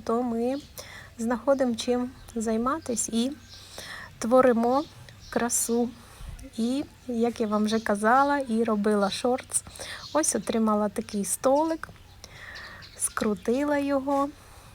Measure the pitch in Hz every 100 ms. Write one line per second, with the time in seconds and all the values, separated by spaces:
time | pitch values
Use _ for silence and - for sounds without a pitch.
0 | 233 233 247 226 240 277 - - - -
1 | - - 226 240 285 277 254 226 - 247
2 | 247 262 - 233 220 220 240 311 - 226
3 | - 226 247 294 - - - - - -
4 | - - 226 254 247 226 233 262 320 -
5 | - - - 233 233 - - 233 240 -
6 | - - - - 269 - 226 262 - -
7 | - 240 233 226 220 208 214 220 226 208
8 | 214 254 285 285 269 220 233 208 208 208
9 | 196 - 247 254 - - - - - -
10 | - 294 311 226 - 226 220 208 208 202
11 | 220 208 196 - 262 277 320 320 - -
12 | - - - - - - - - - -
13 | - - 220 202 196 247 294 294 277 277
14 | 262 277 285 - - - -